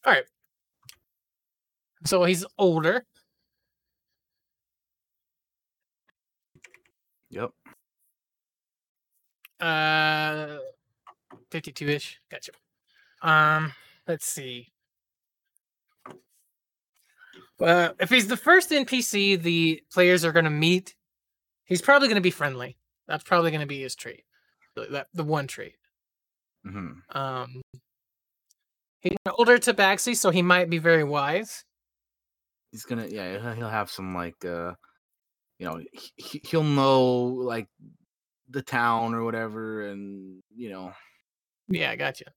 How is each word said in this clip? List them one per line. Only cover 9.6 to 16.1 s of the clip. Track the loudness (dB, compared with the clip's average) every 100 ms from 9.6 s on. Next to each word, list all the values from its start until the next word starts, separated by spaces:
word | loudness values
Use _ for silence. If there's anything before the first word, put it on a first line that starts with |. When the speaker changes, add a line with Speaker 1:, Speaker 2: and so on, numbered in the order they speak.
Speaker 1:
Uh, | -2 0 2 2 2 0 -2 -4 -8 -12 -16 -18 _ _ -20 -20 _ -20 _
fifty-two-ish. | -12 -12 -8 -4 -4 -6 -18 _
Gotcha. | -18 -18 -20 _ _ _ _ _ _
Um, | 2 4 6 2 -2 -10 -20 _ -8
let's | -6 -6
see. | -8 -10 -12 -16 _ _ _ _ _ _ _ _ _ _ _ _ _ -20